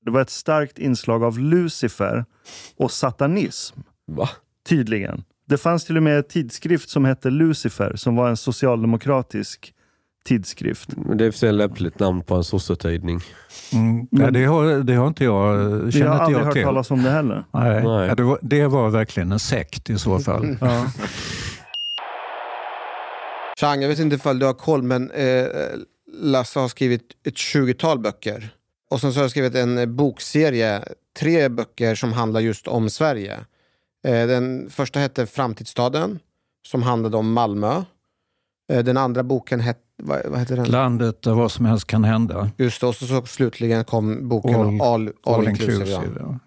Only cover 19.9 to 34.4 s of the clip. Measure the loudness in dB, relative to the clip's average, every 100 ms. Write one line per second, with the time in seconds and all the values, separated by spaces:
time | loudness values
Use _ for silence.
19.9 | -2 0 0 0 -2 -2 0 0 0 -2
20.9 | -6 -10 -8 -10 -8 -10 -12 -16 -14 -12
21.9 | -12 -12 -14 -14 -12 -12 -12 -12 -12 -12
22.9 | -12 -12 -12 -12 -10 -10 -2 0 2 0
23.9 | 0 0 0 0 2 0 0 0 0 2
24.9 | -2 -2 -2 2 2 0 -4 -6 -6 -12
25.9 | _ _ -4 2 2 0 -2 -4 0 0
26.9 | 0 _ -10 -8 -6 -2 2 2 2 0
27.9 | 0 -2 -4 -8 -8 -12 _ _ _ _
28.9 | -2 0 2 0 2 0 2 0 0 -2
29.9 | 0 0 0 -2 2 2 2 0 -2 -6
30.9 | -16 _ -4 2 4 2 0 -8 -2 0
31.9 | 0 0 0 0 0 0 -2 -4 -2 -2
32.9 | 0 0 0 -6 -12 -16 _ _ _ _
33.9 | _ 0 2 4 2